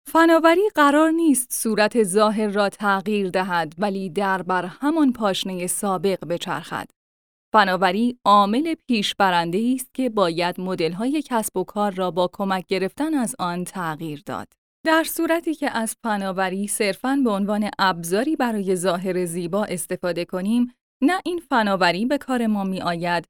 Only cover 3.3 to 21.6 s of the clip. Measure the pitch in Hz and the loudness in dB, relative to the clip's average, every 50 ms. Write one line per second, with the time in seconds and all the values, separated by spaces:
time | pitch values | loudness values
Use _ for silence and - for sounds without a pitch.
3.3 | 165 165 185 196 180 170 165 151 - 170 208 208 190 196 190 190 151 196 202 196 | -2 -2 -2 0 -2 -2 -2 -4 -4 -4 -4 -2 -2 -4 -6 -4 -2 -2 0 0
4.3 | 190 185 175 175 185 180 175 220 - - 262 294 320 320 294 262 240 - 220 196 | 0 -2 -2 -2 -2 -2 -2 -4 -8 -4 -2 0 2 4 4 2 2 2 0 0
5.3 | 185 - - 190 185 180 175 180 - - - 202 190 175 160 196 185 - - 147 | 0 0 -4 -6 -6 -6 -4 -4 -4 -2 -2 -2 -2 0 0 0 0 0 -2 -6
6.3 | 175 170 - 185 156 147 - - - 113 - - _ _ _ _ _ _ _ _ | -4 -4 -4 -6 -6 -6 -6 -8 -8 -10 -10 -10 _ _ _ _ _ _ _ _
7.3 | _ _ _ _ - 214 202 190 185 180 190 180 180 208 233 247 247 - _ 202 | _ _ _ _ 4 4 4 4 2 2 2 2 2 2 0 0 -2 0 _ 6
8.3 | 202 202 202 202 214 262 320 339 320 - _ - 240 214 196 - - - 202 190 | 6 6 6 4 2 0 0 -2 -4 -6 _ -2 0 0 0 -2 0 2 2 4
9.3 | 180 170 170 170 170 202 226 247 254 254 - - _ - 262 254 214 214 190 170 | 4 2 0 0 -2 0 0 0 0 -2 -4 -8 _ -4 -2 -2 2 2 0 2
10.3 | 170 165 175 175 175 - 185 185 185 175 170 160 180 175 226 262 285 311 277 - | 2 0 -2 -2 -2 -4 -4 -6 -2 -2 -2 -2 -2 -2 -4 -2 -2 -4 -4 -2
11.3 | 254 226 208 - - 190 180 - - 208 208 208 185 185 185 180 165 185 180 180 | -2 -2 -2 -2 -4 -4 -6 -4 -4 -2 -2 -2 -2 -2 -4 -2 0 -2 -2 -2
12.3 | - - 196 190 190 185 180 - 196 185 190 190 - - 294 320 320 277 233 208 | -2 -4 -4 -2 -2 -4 -2 -4 -4 -2 -2 -4 -4 -4 -4 -2 0 -2 -2 -2
13.3 | - - 185 175 175 175 180 - - 190 175 160 156 147 160 160 147 143 - - | -4 -6 -6 -6 -4 -6 -8 -8 -8 -6 -6 -6 -6 -6 -8 -10 -10 -10 -10 -10
14.3 | 127 92 101 - _ _ _ _ _ _ - 320 320 320 311 - - - 330 320 | -10 -10 -10 -14 _ _ _ _ _ _ 0 2 2 2 2 -2 -4 -4 -2 0
15.3 | 330 339 330 330 302 - 285 254 - 226 226 220 - - - 233 208 202 196 190 | -2 -2 -2 -6 -6 -4 -4 -4 -2 -4 -4 -6 -8 -8 -4 -4 -2 -2 -2 -4
16.3 | 185 185 190 185 185 196 202 202 - - 220 196 190 - - 254 277 285 269 233 | -2 -2 -2 -2 -2 -4 -4 -6 -2 0 0 0 0 -2 -2 0 2 2 2 2
17.3 | 202 190 202 196 214 208 214 202 - - 196 190 180 170 165 170 180 208 262 311 | 2 0 0 0 0 0 0 -2 0 2 2 2 2 0 -2 -2 0 0 2 0
18.3 | 320 311 254 240 220 208 190 185 190 180 165 190 170 185 180 190 180 180 180 170 | 0 0 0 0 0 -2 0 0 0 0 2 0 0 0 -2 -2 -2 -2 -2 -2
19.3 | 165 180 170 170 175 208 214 - 180 180 - - 185 180 - 180 175 170 175 - | -4 -6 -4 -2 -2 -2 -2 -2 -4 -8 -6 -8 -8 -4 -4 -4 -2 -2 -4 -4
20.3 | - 185 185 202 233 240 247 247 - _ _ _ _ _ 262 294 359 381 - 311 | -6 -4 -2 0 2 2 0 0 -4 _ _ _ _ _ 2 2 2 2 -2 -4
21.3 | 359 339 - _ 285 233 | -6 -6 -4 _ 0 2